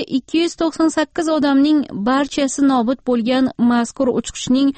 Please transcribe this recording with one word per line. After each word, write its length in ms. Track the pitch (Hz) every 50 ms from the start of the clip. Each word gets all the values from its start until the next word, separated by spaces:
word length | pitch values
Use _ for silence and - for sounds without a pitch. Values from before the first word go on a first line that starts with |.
| -
ikki 320 | - - 262 - - -
yuz 180 | 320 339 339 -
to'qson 340 | - 330 320 - - 320 320
sakkiz 380 | - 320 302 - - - 330 320
odamning 540 | 311 302 262 285 277 269 277 302 302 294 254 - - 185
barchasi 680 | 202 240 262 277 294 277 - 302 277 269 - - 277
nobud 340 | 277 269 254 226 233 269 - -
bo'lgan 460 | 254 247 233 220 240 254 262 262 262 - -
mazkur 500 | 240 240 240 240 233 - - - 269 -
uchqichning 600 | - 226 - - - - - - 254 262 277 277 277